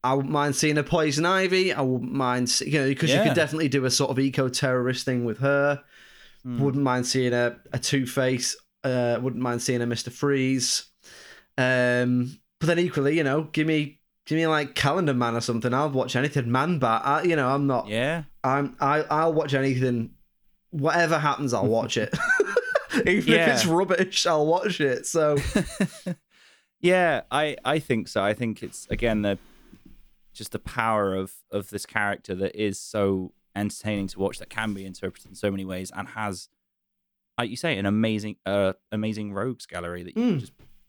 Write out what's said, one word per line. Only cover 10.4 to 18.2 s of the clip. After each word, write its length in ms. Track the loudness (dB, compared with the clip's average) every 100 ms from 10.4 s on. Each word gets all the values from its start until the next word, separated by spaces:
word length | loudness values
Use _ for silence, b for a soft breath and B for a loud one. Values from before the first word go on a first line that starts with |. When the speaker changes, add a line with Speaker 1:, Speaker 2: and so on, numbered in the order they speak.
| 2 0 0 -2 -6 _ B B B B B -2
Speaker 1:
Um, 800 | 0 2 2 2 2 0 0 -8 _ _
but 80 | 0
then 100 | 2
equally, 400 | 2 2 2 2
you 60 |
know, 180 | 2 0 -2
give 140 | -2 0
me, 340 | 0 -2 -8 _ _
give 120 | -4 0
me, 100 | 2
like, 280 | 2 0
Calendar 380 | 0 2 2 2
Man 240 | 2 0 0
or 60 |
something. 320 | -2 -2 0
I'll 160 | 0 0
watch 260 | 0 0 0
anything. 340 | 0 0 0
Man 280 | 0 2 0
Bat. 240 | 2 2
I, 180 | 2 2
you 120 | 2 2
know, 100 | 2
I'm 160 | 2 2
not. 220 | 0 -2
Speaker 2:
Yeah. 340 | -2 0 -2